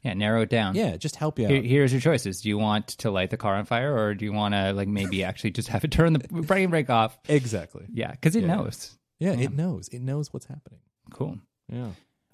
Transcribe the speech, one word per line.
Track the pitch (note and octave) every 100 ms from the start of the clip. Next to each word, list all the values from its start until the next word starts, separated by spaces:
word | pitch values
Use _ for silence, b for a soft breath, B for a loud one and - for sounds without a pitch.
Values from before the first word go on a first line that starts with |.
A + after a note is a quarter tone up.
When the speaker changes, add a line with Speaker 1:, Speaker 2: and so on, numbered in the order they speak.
Speaker 1:
Yeah, | B2+
narrow | F#2+ G#2 A2+
it | A2
down. | A#2 G#2
Speaker 2:
Yeah, | G2 G#3 E2
just | D#3
help | - D#3 D3
you | A2
Speaker 1:
Here, | C#3
Speaker 2:
out. |
Speaker 1:
here's | A#2+ C3+ C#3
your | C3
choices. | C3+ D#3+ G2+ F2+
Do | G#2+
you | G#2
want | G#2+ G#2+ G#2+
to | - A2+
light | G2 F#2
the | A2
car | A2
on | G2 G#2
fire, | A#2 C3+ C3
or | G#2+ G2+
do |
you | G#2+
wanna, | G#2 G#2 G2+ G2
like, | G2 G2
maybe | G2+ F#2+ F#2+
Speaker 2:
<laughs> |
Speaker 1:
actually | F#2 G2 A2
just | G2 A#2
have | G#2
it | D#3+
turn | - E3
the | D#3 - E3+
parking | D#3 F#3+ F#3
brake | E3 C3
off? | A#2 A2 - -
Speaker 2:
Exactly. | D3 B2 G#2+ E2+ - G2
Speaker 1:
Yeah, | A3+ G2+ -
'cause | D#3+
it | G3+
Speaker 2:
Yeah. | F#3 F#3
Speaker 1:
knows. | - - - - _ _
Speaker 2:
Yeah, | E3+
Speaker 1:
Yeah. | C#3+
Speaker 2:
it | B2+
knows. | C#3 F3 A2+ F#2
It | B2
knows | B2+ C#3+ D3
what's | B2+ -
happening. | C#3 - - _ _ -
Speaker 1:
Cool. | - - - - _ _
Speaker 2:
Yeah. | A#2+ A#2+ F2+ _ _ _